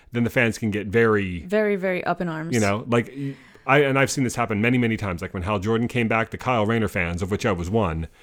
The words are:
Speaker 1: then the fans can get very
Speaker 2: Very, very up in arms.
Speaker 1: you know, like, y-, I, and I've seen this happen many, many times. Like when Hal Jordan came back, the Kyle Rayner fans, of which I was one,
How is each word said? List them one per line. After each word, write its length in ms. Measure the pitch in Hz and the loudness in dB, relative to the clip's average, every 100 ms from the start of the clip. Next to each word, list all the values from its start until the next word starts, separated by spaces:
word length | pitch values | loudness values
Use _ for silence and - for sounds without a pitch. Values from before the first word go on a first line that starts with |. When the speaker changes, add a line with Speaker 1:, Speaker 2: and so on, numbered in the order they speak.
| - | -8
Speaker 1:
then 140 | 120 | -2
the 60 | 117 | 0
fans 280 | 131 117 - | 2 0 0
can 140 | 113 | -2
get 160 | 101 101 | -2 0
very 540 | 113 113 107 95 87 | 4 4 4 2 -6
Speaker 2:
Very, 340 | 78 208 214 202 | -2 0 0 0
very 260 | 190 180 | -2 -2
up 180 | - 175 | -2 -4
in 80 | 175 | -4
arms. 240 | 160 160 | -6 -2
Speaker 1:
you 60 | 123 | 0
know, 260 | 101 104 123 | 2 0 0
like, 240 | 120 117 135 | 0 0 -6
y-, 200 | 139 135 - - | -8 -10 -18 -12
I, 180 | - 139 | 2 4
and 140 | 143 135 | 4 4
I've 140 | 131 | 2
seen 140 | - | 2
this 100 | 123 | -2
happen 260 | - 117 101 | 0 -2 0
many, 160 | 117 127 | 2 2
many 200 | 117 110 | 2 0
times. 260 | 101 82 | -2 -4
Like 100 | 92 | -6
when 100 | 101 | -6
Hal 160 | 92 104 | -2 -2
Jordan 260 | 101 113 117 | 0 0 0
came 220 | 123 113 | 0 0
back, 220 | 113 113 | 0 -2
the 80 | 95 | -4
Kyle 280 | 127 123 104 | 0 0 2
Rayner 220 | 113 104 | 2 0
fans, 340 | 101 85 87 | -2 -2 -2
of 80 | 90 | -2
which 160 | 101 117 | 0 0
I 60 | |
was 180 | 90 87 | 0 0
one, 380 | 113 95 80 80 - | 0 0 -2 -6 -12